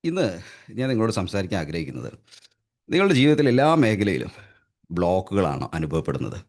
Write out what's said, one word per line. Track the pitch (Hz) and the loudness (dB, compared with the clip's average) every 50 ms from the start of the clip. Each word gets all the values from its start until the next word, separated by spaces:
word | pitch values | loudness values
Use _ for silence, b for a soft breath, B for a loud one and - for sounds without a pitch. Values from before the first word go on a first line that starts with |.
| - | -4
ഇന്ന് | 160 170 190 156 107 90 87 92 B B B B B | -4 -2 0 -2 -2 -2 -6 -14 B B B B B
ഞാൻ | - 113 131 131 | -8 -6 -2 -2
നിങ്ങളോട് | 131 110 110 113 | 0 0 0 0
സംസാരിക്കാൻ | 110 110 92 92 - 101 95 90 104 90 | 0 -2 -4 -4 -4 -4 -4 -2 -4 -6
ആഗ്രഹിക്കുന്നത് | 80 73 78 85 80 67 62 60 62 62 - - _ b b b b b b _ _ _ _ _ _ - | -4 -4 -6 -8 -8 -8 -10 -12 -12 -12 -14 -16 _ b b b b b b _ _ _ _ _ _ -2
നിങ്ങളുടെ | - 175 196 196 165 | 0 2 2 4 4
ജീവിതത്തിലെ | 127 - 151 151 143 147 131 | 6 6 6 6 4 4 4
എല്ലാ | 120 127 139 156 165 | 4 4 4 4 4
മേഖലയിലും | 160 135 110 110 95 104 101 90 64 57 - B B B B B B B B _ _ _ _ | 4 4 4 2 2 0 0 0 -2 -4 -8 B B B B B B B B _ _ _ _
ബ്ലോക്കുകളാണ് | 87 87 87 85 92 95 92 - 98 101 92 76 69 65 69 - - | -4 -2 0 2 0 0 -2 -2 -2 0 0 0 -2 -4 -8 -8 -6
അനുഭവപ്പെടുന്നത്. | 80 80 73 80 80 - - 67 65 64 50 - - - | -6 -6 -2 -2 -4 -2 -2 -6 -4 -6 -8 -10 -14 -16